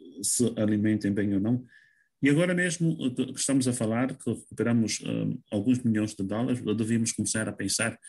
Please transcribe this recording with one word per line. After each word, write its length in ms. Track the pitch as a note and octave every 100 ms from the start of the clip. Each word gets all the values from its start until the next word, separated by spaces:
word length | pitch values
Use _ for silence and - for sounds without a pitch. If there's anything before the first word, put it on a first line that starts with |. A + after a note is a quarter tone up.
| - -
se 280 | G#2 - A2+ A#2
alimentem 580 | G#2+ G#2 G#2+ G#2+ G#2
bem 220 | G2+ G2+ G2
ou 40 |
não." 240 | G#2+ B2 - - _ _ _ -
E 80 | C#3
agora 240 | D3 F3+ F3
mesmo, 420 | F3+ E3 E3 D#3+ C3
eh, 60 |
que, 220 | B2+ B2
que 60 | -
estamos 280 | - C3+ B2
a 60 |
falar, 440 | A#2+ A2 A#2 C3 -
que 140 | -
recuperamos, 680 | A2 - G#2 A2+ A#2 G#2+ - -
eh, 320 | A1+ G#1+ - -
alguns 320 | G#2 A2 B2
milhões 320 | A2+ G#2+ G#2+ -
de 80 |
dólares, 360 | G2 G#2+ C3 B2 G#2+ G#2+
devíamos 360 | A2 A#2 A2+
começar 360 | - G#2 A2+ G#2
a 60 |
pensar 420 | G2+ G2 - A2 -